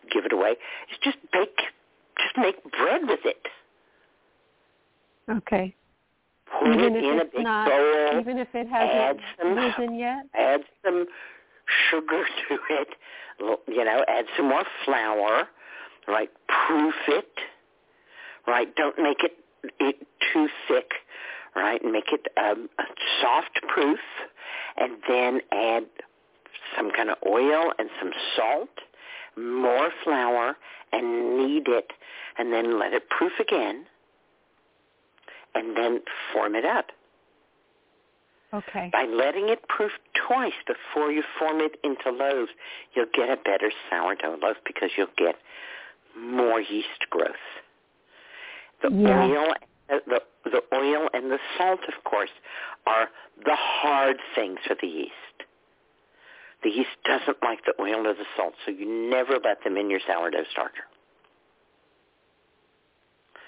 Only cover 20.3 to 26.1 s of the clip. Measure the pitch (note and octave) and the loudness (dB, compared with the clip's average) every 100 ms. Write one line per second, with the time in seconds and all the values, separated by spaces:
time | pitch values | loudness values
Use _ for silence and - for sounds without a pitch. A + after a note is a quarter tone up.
20.3 | D#3+ D3+ - - - - - - - - | 2 2 0 2 2 2 -10 -10 -16 -14
21.3 | - - F#2 G#2 A#2 A#2 A2 - - - | -14 -8 0 0 0 0 0 0 -2 0
22.3 | - G#2+ G#2 A2+ - - - - - C3 | 0 2 0 -2 -8 -8 -4 -2 2 4
23.3 | C#3+ - - - - D3 G4 - - - | 2 2 -6 -2 0 2 0 -4 -12 -14
24.3 | - - - - - B2 A2 - B2 B2 | -16 -14 -12 -10 -2 -2 -2 0 2 2
25.3 | C3 - G2+ A2+ A#2 A2 - - | 0 -2 0 2 0 -2 -16 -20